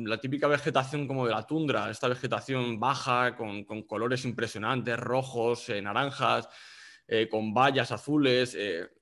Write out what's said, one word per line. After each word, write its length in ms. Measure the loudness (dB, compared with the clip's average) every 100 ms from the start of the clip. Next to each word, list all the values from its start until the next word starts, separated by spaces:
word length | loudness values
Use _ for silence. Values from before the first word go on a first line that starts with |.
| -4
la 140 | -4
típica 280 | -2 0 2
vegetación 600 | 2 2 0 0 -4 -2
como 180 | 0 0
de 60 |
la 160 | 0 -2
tundra, 420 | -2 2 0 0
esta 200 | -2 -2
vegetación 720 | -2 -2 -4 -2 -2 -2 0
baja, 560 | 0 0 0 2 2 0
con, 260 | -6 -6
con 200 | -8 -10
colores 420 | -6 -2 0 0 -2
impresionantes, 720 | -4 -4 -2 -2 -2 -2 -2
rojos, 720 | 0 -2 -2 0 0 0 -4
eh, 120 | -4
naranjas, 680 | -2 0 0 0 2 2 -2 -18 -20 -20 -20 -18 0
eh, 220 | 2 2
con 240 | 0 0
bayas 400 | 4 4 4 0
azules. 640 | -4 0 2 6 4 2 -2
Eh, 300 | -4 -4 -6 _